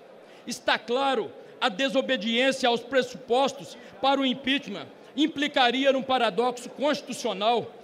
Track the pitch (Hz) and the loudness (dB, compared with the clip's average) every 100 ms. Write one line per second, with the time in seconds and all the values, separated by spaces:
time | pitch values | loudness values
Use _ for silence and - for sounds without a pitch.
0 | - - - - - - - 247 - 240 | -20 -20 -20 -18 -12 -6 -2 -2 0 0
1 | 277 247 180 - - - 240 185 269 262 | 0 0 -2 -8 -18 -4 -2 0 0 2
2 | 254 262 214 233 269 262 247 233 - 262 | 0 0 0 2 2 2 2 0 0 0
3 | 254 180 - 240 269 277 165 - - - | 0 -4 0 2 2 -2 -14 -18 -18 -2
4 | 269 277 269 254 254 277 233 190 131 - | 2 2 2 -2 0 -2 -2 -12 -12 -18
5 | - 233 302 285 285 285 240 254 277 262 | -8 0 0 0 0 4 4 4 4 2
6 | 254 262 226 185 247 240 - - 285 277 | 2 0 2 2 0 -2 -8 -2 0 0
7 | - 240 240 190 214 233 147 - | -4 -6 -4 0 2 2 0 -10